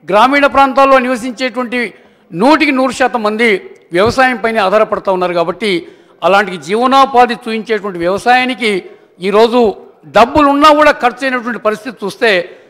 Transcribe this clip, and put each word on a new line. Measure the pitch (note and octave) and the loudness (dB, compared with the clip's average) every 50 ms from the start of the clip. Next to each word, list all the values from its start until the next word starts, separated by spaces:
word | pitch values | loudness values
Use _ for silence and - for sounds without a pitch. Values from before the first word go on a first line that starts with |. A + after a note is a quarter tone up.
| _ D3+ | _ 0
గ్రామీణ | F3+ G#3 A#3 C4 C#4 C#4+ C#4 | 2 2 4 4 4 2 2
ప్రాంతాల్లో | C#4 C4+ C4+ C#4 C4+ B3+ C#4 C4+ C4+ C4+ C4 | 2 2 2 2 2 4 2 4 4 4 2
నివసించేటువంటి | A#3+ B3 C4 A#3 G#3+ C4 A#3 - C4 B3+ G3+ B3 B3+ A#3 A3+ B3 A#3+ F#3+ - _ _ _ _ _ _ _ E3+ | 2 0 -4 -6 -6 -10 -8 -6 -6 -6 -4 -6 -8 -6 -6 -6 -6 -6 -10 _ _ _ _ _ _ _ -4
నూటికి | E3 G#3 C#4 D#4 C#4+ D#4 D4 | 0 2 4 4 4 2 0
నూరు | C#4 B3+ C4 C4 | 0 0 -2 -2
శాతం | A3 - B3+ A#3+ - A#3+ G#3+ | 0 -2 -2 -2 -2 -2 -4
మంది | G#3 G#3+ G#3+ A#3+ A3+ G3+ - - - - _ _ _ | -4 -2 0 0 0 0 -2 -4 -14 -20 _ _ _
వ్యవసాయం | E3 E3+ G3+ A#3 A#3 B3+ C4 C4 B3 | -2 0 0 0 2 0 0 0 0
పైన | G#3+ F#3 A3+ A3+ A3+ | -2 -4 -4 -2 0
ఆధారపడతా | G3 F#3+ F#3+ G#3+ A3 G#3+ G#3+ F#3+ - G3+ | -2 0 2 0 0 0 -2 -6 -4 -4
ఉన్నారు. | F#3+ F3+ F3+ F3+ F3 | -2 -2 -2 -2 -2
కాబట్టి | F3 E3+ E3 F3 F3 A3+ G#3 F#3 E3+ - - - _ _ _ _ _ - | -2 -2 -4 -4 -6 -4 -4 -4 -4 -6 -10 -20 _ _ _ _ _ 0
అలాంటి | E3+ F#3+ G3+ G#3 F#3 F#3 | 2 2 2 0 -2 -8
జీవనోపాధి | F3+ C#3 D#3 G3+ A3+ B3 B3 C4 C4+ C4+ - - A#3+ B3 A#3 A#3+ | -12 -8 -6 -4 -2 0 2 2 2 2 2 4 2 2 2 0
చూపించేటువంటి | - - A3+ A3 A3+ G#3 - A3 G#3 F3+ G#3 F#3 F3 | -8 -8 -8 -8 -8 -4 -6 -6 -6 -6 -8 -8 -4
వ్యవసాయానికి | E3+ F3 F#3+ G3 - A#3+ B3 B3+ B3+ B3 C4 G3+ A#3 G#3+ G3+ F3+ - - - _ _ _ _ _ | -4 -4 -4 -2 0 0 0 0 0 -2 -6 -4 -4 -2 -2 -4 -6 -10 -20 _ _ _ _ _
ఈరోజు | F3 G3 F#3+ G#3 A3+ A#3+ A3+ B3 A#3 G#3 - - - - _ _ _ | -6 0 2 2 2 4 2 2 0 0 -2 -6 -16 -20 _ _ _
డబ్బులున్నా | D3+ C3 G3+ A#3 B3 C#4+ D4+ D4 C#4 C#4 C#4+ D4 D#4 D4+ | -2 2 2 2 4 2 2 2 2 2 4 4 4 4
కూడా | D4 D4+ D4 | 6 4 2
ఖర్చు | C#4 - A#3+ B3 A#3+ - C4+ | 2 0 -2 -4 -4 -2 -6
అయినటువంటి | C4 B3+ B3 A3 B3 A#3 G3+ | -4 -4 -4 -6 -8 -10 -4
పరిస్థితి | - G#3+ G#3+ G#3+ - C4 G#3 _ G#3+ | -4 -4 -4 -4 -10 -14 -14 _ -10
చూస్తే | F#3+ - - B3 A3+ G3+ F3 F3 - - - - _ | -10 -6 -2 0 2 2 0 -2 -6 -14 -20 -20 _